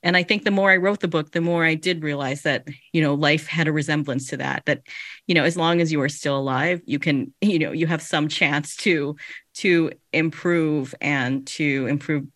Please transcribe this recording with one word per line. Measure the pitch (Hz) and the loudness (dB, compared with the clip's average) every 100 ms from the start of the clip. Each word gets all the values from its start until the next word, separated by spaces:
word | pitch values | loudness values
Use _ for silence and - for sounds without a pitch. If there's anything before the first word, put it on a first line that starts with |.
And | 175 180 | 4 2
I | |
think | 170 214 | 2 0
the | 214 | 2
more | 196 196 | 4 4
I | 190 | 4
wrote | 190 208 | 4 0
the | 190 | 0
book, | 160 151 | -2 -2
the | 170 | -2
more | 170 170 165 | 0 2 2
I | |
did | 160 175 170 | 0 -2 -2
realize | 151 143 135 143 | -4 -4 -4 -2
that, | 156 135 - 139 _ | -2 -2 -6 -18 _
you | 165 | 0
know, | 151 | 2
life | 143 147 156 - | 2 2 2 0
had | 160 156 | -2 0
a | |
resemblance | 151 147 151 143 131 131 | 0 0 -2 -2 -4 -4
to | 139 | -6
that, | 135 135 | -4 -4
that, | - 147 - - - - - | -2 -4 -6 -16 -16 -12 0
you | |
know, | 170 | 2
as | 147 175 | 2 2
long | 165 170 | 2 2
as | 165 | 2
you | 151 | 2
are | 139 | -2
still | - 147 139 | -2 -2 -2
alive, | 135 131 160 175 - | -2 -2 0 -2 -4
you | 143 | -2
can, | 165 139 - _ | 0 0 -2 _
you | 208 170 | 2 2
know, | 131 | 0
you | 160 160 | 0 0
have | 165 | -2
some | - 160 151 | -2 -2 0
chance | - 151 143 151 - | 0 0 0 -4 -4
to, | 208 165 143 147 - - _ - | 0 0 0 -8 -14 -18 _ -4
to | 196 170 160 - _ | 2 2 2 -4 _
improve | 156 160 - 180 170 156 151 127 - | 0 0 -2 0 2 2 0 -4 -6
and | 147 143 123 135 135 | -2 0 0 -2 -6
to | - 151 135 131 | -2 0 0 0
improve | 143 - 151 139 | -2 -2 -4 -4